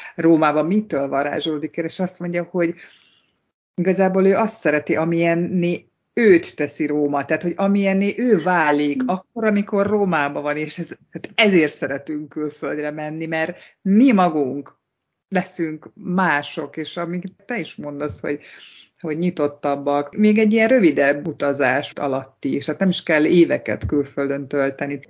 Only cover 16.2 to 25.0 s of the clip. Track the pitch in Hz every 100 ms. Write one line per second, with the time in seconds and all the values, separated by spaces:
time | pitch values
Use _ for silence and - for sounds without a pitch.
16.2 | 185 147 147 - 147 - 156 - 170 180
17.2 | 180 - - 240 160 - 147 143 147 -
18.2 | - 147 - - - - - _ 165 156
19.2 | 175 175 147 143 143 143 139 143 143 -
20.2 | 214 214 220 226 220 262 185 139 139 147
21.2 | 147 143 143 139 135 131 143 - 143 135
22.2 | 135 _ 139 139 135 147 190 175 - 156
23.2 | 151 175 151 131 - 107 - 147 139 -
24.2 | 139 139 135 143 139 139 143 143